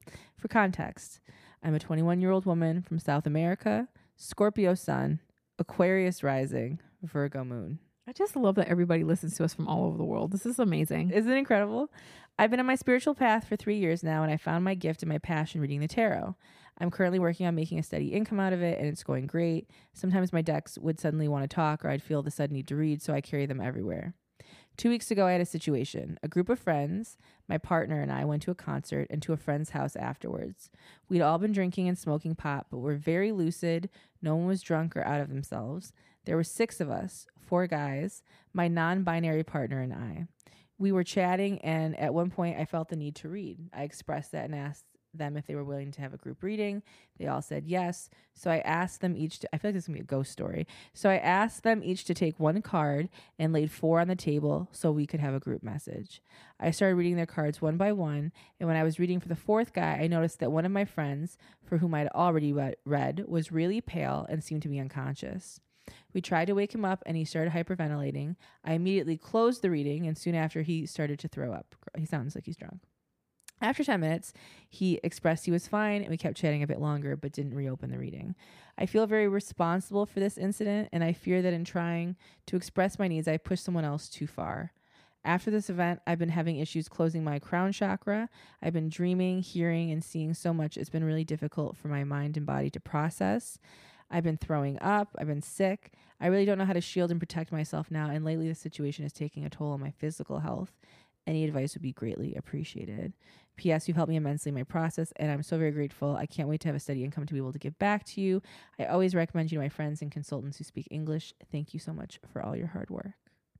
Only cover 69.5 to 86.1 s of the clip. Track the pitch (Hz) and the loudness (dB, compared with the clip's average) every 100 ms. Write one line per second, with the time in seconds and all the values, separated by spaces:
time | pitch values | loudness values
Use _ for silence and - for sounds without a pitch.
69.5 | 240 190 160 143 151 165 160 175 165 156 | 4 2 2 0 -2 -2 -2 -2 0 0
70.5 | 160 156 165 165 - 147 143 - - 127 | -2 -2 -2 -4 -2 -2 -4 -8 -6 -6
71.5 | 98 - - - - 156 151 127 - - | -6 -12 -20 -12 -8 -4 -4 -4 -8 -10
72.5 | 170 - 185 - _ _ _ _ _ - | -12 -14 -18 -20 _ _ _ _ _ -20
73.5 | - 220 269 294 202 156 170 - - - | -4 -2 0 0 2 2 0 -4 -18 -20
74.5 | - _ - 185 165 170 - 165 160 - | -20 _ -2 0 2 -2 0 0 2 2
75.5 | 175 - 208 214 208 - 165 165 - 160 | 0 0 0 2 0 -2 -2 -4 0 0
76.5 | 147 147 - 151 147 143 143 143 147 143 | 2 0 0 -2 -2 -2 -4 -6 -6 -6
77.5 | 139 135 131 131 127 127 - - - - | -4 -4 -4 -6 -6 -8 -8 -10 -10 -14
78.5 | - - - 185 214 220 220 208 202 - | -20 -14 -4 0 2 4 4 4 2 -2
79.5 | - 170 180 - 202 208 196 202 - 190 | 0 0 0 0 -2 0 0 -2 0 -2
80.5 | 208 208 208 214 170 165 170 180 180 180 | -2 0 -2 -2 0 0 0 2 2 2
81.5 | 170 175 180 170 170 175 180 - - - | 0 -2 -2 -2 -2 -2 -6 -14 -20 -4
82.5 | 185 - - 190 - 190 160 160 156 - | -4 0 2 2 2 0 0 0 0 0
83.5 | 180 - 175 151 147 - - 147 - - | -4 -2 0 0 -2 -6 -8 -8 -4 -4
84.5 | - 170 _ _ _ _ _ - 180 - | -4 -8 _ _ _ _ _ 0 0 2
85.5 | 214 202 180 175 175 - | 0 0 0 0 0 -2